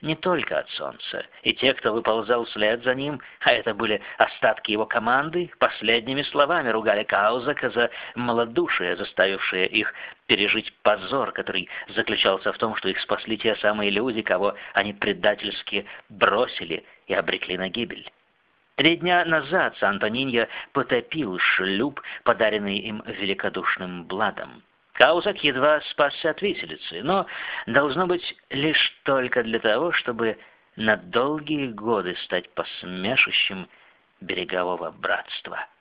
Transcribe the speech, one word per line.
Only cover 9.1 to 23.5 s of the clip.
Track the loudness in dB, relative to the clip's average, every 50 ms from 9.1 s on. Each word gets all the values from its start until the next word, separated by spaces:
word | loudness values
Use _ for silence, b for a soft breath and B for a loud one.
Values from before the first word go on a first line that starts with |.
| 2 2 4 4 4 0 -2 -2 0 0 0 2
их | 2 0 0 0 -6 B B B B B _
пережить | _ 4 4 4 2 2 0 -2 -6 _ _ _
позор, | 4 4 4 0 -2 -2 -2 -2 -2 -4
который | -6 -6 -4 -4 -6 -6 B B B B B
заключался | -4 -4 -2 0 0 2 4 4 4 2 0 -4 -2
в | 0
том, | -2 -2 -2
что | -2 -2 -2
их | -2 -2
спасли | -2 -2 -2 -4 -2 -4 -4 0
те | 2 0 0
самые | 2 2 2 2 2 0 2
люди, | 2 2 0 0 -2 -2
кого | 0 2 2 2 2 0 0 B B B B
они | 0 0 0 -2
предательски | -2 -2 -2 -2 2 2 2 2 2 -4 -8 -8 -8 -8 -4 -4 -4 -6 B B B B _
бросили | -2 2 4 4 4 4 0 0 -2 -10 -8 -6 -6 -8 -8 b b b b
и | -2 -2
обрекли | -2 0 0 -4 -4 -4 -4 -4
на | -4 -4 -4
гибель. | -4 -4 -6 -6 -6 -14 -14 -18 _ _ _ _ _ _ _ _ _ _ _ _ _
Три | 2 4 4 4
дня | 4 2 4 4 4 4
назад | 4 2 0 2 2 2 2 2 2 0 0
Санто-Ниньо | 0 0 2 2 0 0 0 0 -2 2 2 2 2 B B B B B _
потопил | -2 0 2 0 0 0 -2 -4 -4 -2 -2 0 0
шлюп, | 2 2 2 2 2 0 2 0 0 -2 -2 -6 B B B B B
подаренный | 2 4 4 4 2 2 2 0 0 -2
им | -2 -4 -6 -8 -8 -8
великодушным | -10 -8 -6 -2 -2 -2 -2 -2 -4